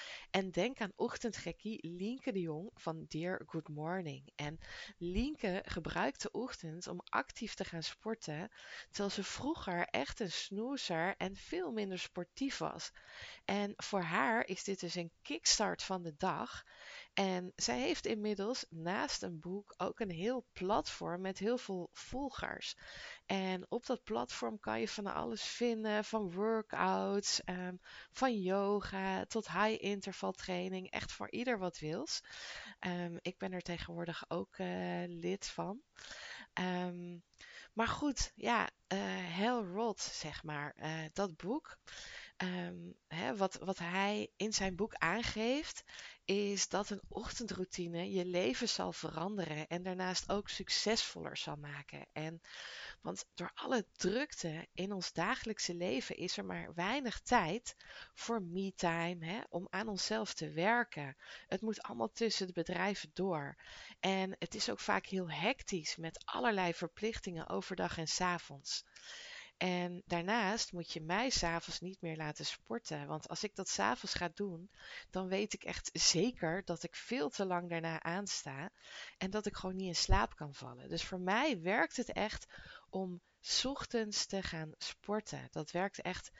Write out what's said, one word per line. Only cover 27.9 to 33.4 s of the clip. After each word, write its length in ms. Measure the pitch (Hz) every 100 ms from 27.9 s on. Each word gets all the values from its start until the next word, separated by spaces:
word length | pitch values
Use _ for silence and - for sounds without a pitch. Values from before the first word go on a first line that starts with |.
| - -
van 300 | - 269 220
yoga 840 | 185 196 196 208 - 190 190 190
tot 260 | 190 226 185
high 320 | 170 214 220
interval 500 | 196 202 190 180 196
training. 580 | 190 - 180 185 185 185
Echt 220 | - -
voor 180 | - 202
ieder 280 | 220 247 220
wat 200 | 180 -
wils. 440 | 151 175 320 - - - - - - -
Ehm, 380 | 185 175 175 170
ik 180 | -
ben 140 | -